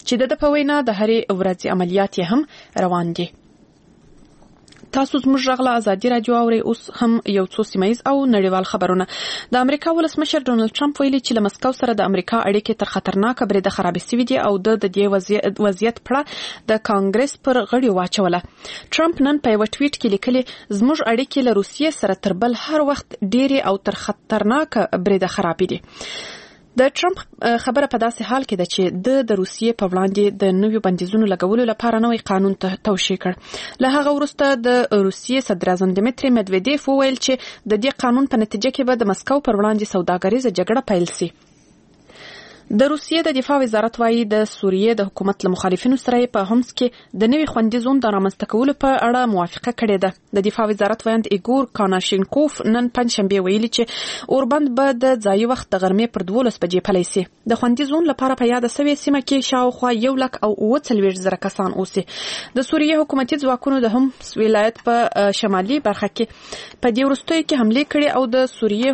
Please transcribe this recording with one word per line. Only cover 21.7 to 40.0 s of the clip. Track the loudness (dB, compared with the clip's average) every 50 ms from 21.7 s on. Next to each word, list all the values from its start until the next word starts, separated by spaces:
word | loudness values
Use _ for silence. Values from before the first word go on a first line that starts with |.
| -2 -2 -2 -2 -2 -2
سره | -2 -2 -2
تر | 0 -2 -2 -2 0 0
بل | -2 -2 -2 -4
هر | -2 0 0 0 0 -2
وخت | -4 -6 -12 -10 -6
ډېرې | -4 0 0 2 2 2 2 0 0 0
او | -2
تر | -2 -2 -6 -6 -6 -6
خطرناکه | -8 -8 _ _ -4 -2 0 2 2 2 0 0 0 0 -2 -2 0 0 0 0
بریده | 2 2 2 0 -2 -2
خرابې | -2 -2 -2 0 0 -2 -2 -2
دي.» | -6 -10 -14 -18 -16 -16 -14 -14 -14 -14 -16 -16 -18 -20 -20 -20 -20 _ _ 0 2
د | 2 2 2
ټرمپ، | 0 -2 -2 -2 -4 -8 -18 -10 -4 -2 0 0 0 0
خبره | -2 0 0 0 0 0
په | 0
داسې | -2 -2 -4 -4 -6 -4
حال | -2 -2 -2 -2
کې | -2 -2
ده | -2 -2 0
چې | 0 0 0 0 -2 0
ده | 2 2 2 2 2
د | 0 0
روسیې | 0 -2 -4 -2 -2 -2 0 0
په | -2 -2
وړاندې | 0 0 0 0 2 2 2 2 2 2 2
د | 2 4 4
نویو | 2 2 2 0 0
بندیزونو | 0 0 0 -2 0 2 2 2 2
لګولو | 2 0 0 0 2 2 2 0
لپاره | -2 -2 -2 0 0 2 2
نوی | 2 0 -2 -2 -2
قانون | 0 2 2 2 0 0 -4
ته | -4 -4 -2 -2 -2
توشیح | 0 0 0 -2 -2 -2 -2
کړ. | -4 -6 -6 -10 -16 -16 -14 -14 -10 -4 -2 0
له | 2 2
هغه | 2 2 2 0
وروسته | 0 -2 -4 -2 0 2 2 2 2 2
د | 2 2 2 2 2 2 2 2
روسیې | 2 -2 -4 -4 -2 -2 -2 0 -2
صدراعظم | -2 -2 0 0 0 2 2 0 0
دمیتري | 2 0 0 -2 0 0 2 2
مدودیف | 2 2 2 0 0 0 0 -2 -2 0 0
وویل | 2 2 2 2 0
چې | -2 -2 -2 -2 -2 -4 -10 -18 -10 -4
د | -2 0 0 0
دې | 0 -2 0 0
قانون | 2 2 2 2 2
په | 2 0 0
نتیجه | 0 -2 -2 -2 -2 0
کې | 0 0 0 2
به | 0
د | 2 0 -2
مسکو | -2 -2 0 0 0
پر | 2 2 2
وړاندې | 2 2 2 2 0 -2 -2 -2
سوداګریزه | -2